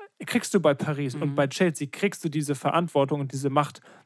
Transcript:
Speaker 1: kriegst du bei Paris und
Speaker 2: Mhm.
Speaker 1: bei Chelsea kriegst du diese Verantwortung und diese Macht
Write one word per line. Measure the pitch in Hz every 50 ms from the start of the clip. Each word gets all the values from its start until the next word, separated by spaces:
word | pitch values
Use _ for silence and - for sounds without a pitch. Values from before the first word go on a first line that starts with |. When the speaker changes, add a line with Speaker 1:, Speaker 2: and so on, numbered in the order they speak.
| 415 - _ - -
Speaker 1:
kriegst | - - 233 - -
du | - 196
bei | 156 151 139
Paris | - - 151 151 139 147 131 127
und | 151 160 143
Speaker 2:
Mhm. | 139
Speaker 1:
bei | 147 143
Chelsea | 131 - - 185 175 147 - 147 131
kriegst | - - - 202 - - -
du | 160
diese | 143 156 147 139 139
Verantwortung | 127 - 143 151 165 175 165 - 147 135 135 151 143
und | 139 131
diese | 143 135 143 139
Macht | 135 147 147 127 - - - - - - _